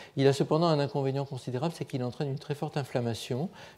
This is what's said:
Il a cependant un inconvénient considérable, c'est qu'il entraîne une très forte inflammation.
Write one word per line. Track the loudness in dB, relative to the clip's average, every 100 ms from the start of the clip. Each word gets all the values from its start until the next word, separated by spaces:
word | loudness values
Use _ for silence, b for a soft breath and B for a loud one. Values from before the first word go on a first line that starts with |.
| B 4
Il | 4
a |
cependant | 6 4 4 4
un | 4
inconvénient | 2 0 0 -2 -4
considérable, | -8 -6 -2 -2 -4
c'est |
qu'il | -6 -4
entraîne | -4 -4 -4
une | -4
très | -6
forte | -6 -4 -4
inflammation. | -2 -2 0 -2 -4 -4 -4 B B